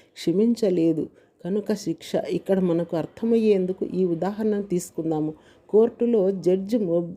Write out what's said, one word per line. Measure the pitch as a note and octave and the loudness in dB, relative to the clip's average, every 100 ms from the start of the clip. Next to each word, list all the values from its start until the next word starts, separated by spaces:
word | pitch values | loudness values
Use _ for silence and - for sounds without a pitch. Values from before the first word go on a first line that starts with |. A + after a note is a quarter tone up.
| _ | _
క్షమించలేదు | - F3 F3+ A#3 A3+ G3+ F3+ E3 D#3+ - - _ _ | -6 0 2 2 2 2 2 2 0 -4 -10 _ _
కనుక | F3 G#3 G3+ | -6 -4 -4
శిక్ష. | G3+ E3+ D#3+ - | -4 -4 -8 -4
ఇక్కడ | F3+ - F3+ - F#3+ | -4 -2 -4 0 2
మనకు | F3+ E3 E3+ E3 | 2 0 -2 -4
అర్థమయ్యేందుకు | - - A3+ A3+ A3 F#3+ F#3 F#3+ - | -6 -4 0 2 4 2 0 -4 -4
ఈ | F3+ | 0
ఉదాహరణను | F#3 E3 F#3 G#3 A3 G#3 | 0 0 -4 -2 -2 -2
తీసుకుందాము. | G3+ F3 - - D#3+ D#3 D#3 D#3 - _ - | -2 -4 -4 -6 -2 -2 -2 -6 -18 _ 0
కోర్టులో | G#3 A#3 - A#3 A3 F#3 | 4 4 2 0 2 2
జడ్జి | G3 E3 F#3+ G3 A#3 | 0 0 0 0 -2
ము-, | F3+ E3+ E3+ | 0 0 -2